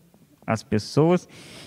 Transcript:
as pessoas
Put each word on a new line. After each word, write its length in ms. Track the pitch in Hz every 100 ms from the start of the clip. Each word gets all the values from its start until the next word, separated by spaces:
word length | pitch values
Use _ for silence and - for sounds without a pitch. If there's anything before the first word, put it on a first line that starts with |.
| _ _ _ _ -
as 160 | 110
pessoas 640 | - 107 - - 160 175 - - - -